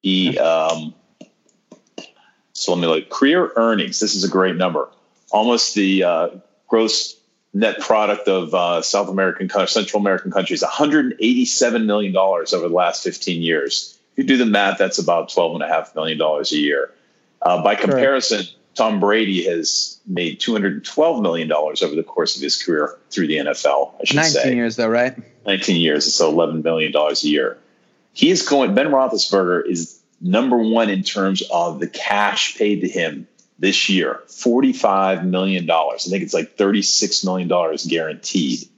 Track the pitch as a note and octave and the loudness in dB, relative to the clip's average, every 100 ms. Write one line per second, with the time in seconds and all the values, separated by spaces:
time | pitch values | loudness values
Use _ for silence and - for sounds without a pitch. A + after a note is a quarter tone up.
0 | G2 F#2 F2 D2 D#2+ E2 D#2+ E2 D#2 - | 0 0 0 0 2 2 0 -4 -8 -16
1 | _ _ - _ _ _ _ - _ - | _ _ -20 _ _ _ _ -20 _ -20
2 | - _ _ _ _ - - F2+ E2+ D#2+ | -20 _ _ _ _ -8 -2 0 2 0
3 | - - C3+ F3 E3+ A2+ A2+ G#2+ F#2 - | -2 0 2 4 2 2 2 2 -2 -4
4 | G#2+ G2 F#2 F#2+ F#2+ E2+ F#2 D#2 - _ | -4 -2 0 2 0 2 -2 -2 -6 _
5 | _ _ _ G#2+ A2+ A#2+ - G#2+ F#2+ F#2+ | _ _ _ 0 2 2 0 0 2 2
6 | F2+ E2 E2+ F#2+ _ _ _ A2+ A2 - | 2 0 -2 -6 _ _ _ 2 2 0
7 | - - _ _ _ G2 G#2+ - - A2 | -4 -12 _ _ _ 0 0 -2 0 2
8 | G#2 G#2 - F#2+ E2 F2+ F2 F2 D2+ G2 | 2 0 0 0 0 0 0 -2 0 -2
9 | G2+ F#2+ F#2+ - F#2 G2+ F2+ A2+ G2 G#2+ | -2 0 0 -2 -4 -2 0 0 0 -2
10 | G2+ F#2 F#2+ F#2+ F#2 E3+ - - D3+ D3+ | 0 0 -2 -2 -2 -2 -4 0 2 2
11 | B2+ - A2 B2+ B2 - A#2+ A2+ G#2+ G#2 | 0 0 2 2 0 2 2 2 0 0
12 | G2+ F#2+ F#2+ F2 D#2+ F2+ E2+ E2+ F2 E2 | 0 2 2 0 0 -2 0 2 0 0
13 | F#2 - - E2+ E2 D#2 C#2 - - _ | -6 -6 -6 -2 0 0 0 -4 -8 _
14 | _ - C3+ C3 A#2 G#2 G2 F#2+ F#2+ - | _ -4 2 2 4 2 2 2 0 0
15 | E2+ E2+ D#2 - E2+ E2 D2+ D#2+ - D#2 | 0 0 0 0 0 -2 -2 -2 -4 -6
16 | D#2+ D#2 D#2 D2+ C#2 D2+ D2 C#2 C2 _ | -6 -2 0 0 -2 -2 0 0 -4 _
17 | _ _ _ _ F2 F2+ G2+ G#2 - C3+ | _ _ _ _ 0 2 0 0 0 2
18 | C3+ C3+ - G#2+ F#2 - _ - A2+ G#2 | 2 2 0 -4 -4 -14 _ -2 0 2
19 | G2+ G#2+ G#2 F2+ F2+ E2+ D2+ - - - | 2 2 2 0 0 -2 -2 -4 -6 -10
20 | - F2 E2+ - - A2 G2 D2+ - - | -8 -4 -4 -4 -2 0 0 -4 -6 0
21 | D#3+ C3+ G2 E2 D#2 D#2 D#2 D2+ D#2 D2+ | 2 2 0 -2 0 0 0 -2 -2 -2
22 | - - C#2+ C2+ C#2+ - - D#2 D2 - | -4 -2 -2 -2 -4 -4 -2 -2 -2 -6
23 | _ - D#2 D2+ C#2+ C#2+ C#2+ C#2 C#2+ - | _ -4 -2 0 -2 -2 0 0 -2 -4
24 | - C#3+ D#3+ D3+ C3 B2 A#2 A2 A2+ A#2 | 0 2 2 2 0 0 -2 -2 0 0
25 | B2 C3 - _ G#2 F#2+ - F2 E2 D2+ | 0 -4 -20 _ -4 -2 0 0 2 0
26 | D#2+ - E2 D#2+ E2 D#2+ D#2 E2 D#2 D2 | 0 2 2 2 0 0 -2 0 0 0
27 | D2+ C#2+ D2+ D2 C2 - _ _ _ _ | 0 0 0 0 0 -6 _ _ _ _
28 | _ - D3+ F3+ - C#3+ A#2+ G2+ D3+ C3+ | _ 0 2 2 2 2 4 2 2 2
29 | C3 A2 - G2 F2+ F2+ F2+ F2 E2 - | 2 0 0 2 2 0 0 -4 -6 -14
30 | _ _ F2+ G2+ C3 B2 A2 A2+ A2 F#2+ | _ _ 0 2 2 2 2 2 2 0
31 | F#2+ G#2 F#2+ F#2+ - E2+ F2 G2 F2 - | -2 -2 0 -2 -2 -2 -2 -4 -8 -8
32 | - G#2 G#2 - - - G#2 G2 F2 F#2 | -2 0 0 0 -4 0 0 2 -2 -2
33 | D#2+ D2+ - _ _ _ F#2+ G2 - F#2+ | -4 -6 -16 _ _ _ 0 0 2 0
34 | D2 - - - B2 A#2+ C3+ B2 G#2+ G2 | 0 -4 -12 -4 2 4 4 2 2 2
35 | F#2+ F#2+ F#2 F2+ F#2+ F#2 E2 E2 D2 A1+ | 2 0 0 0 0 -2 0 0 0 -4
36 | F2 F#2+ E2+ F2 D#2 - G2 G#2 G2 - | -4 -4 -2 -4 -4 0 2 2 0 0
37 | G2+ - F#2+ F#2 F2 F2+ E2 D2+ E2 E2 | 0 -2 -2 -4 0 0 0 -4 -4 -2
38 | D#2+ D2+ - F#2+ C#2 B1 - | -4 -8 -4 -2 -2 -4 -10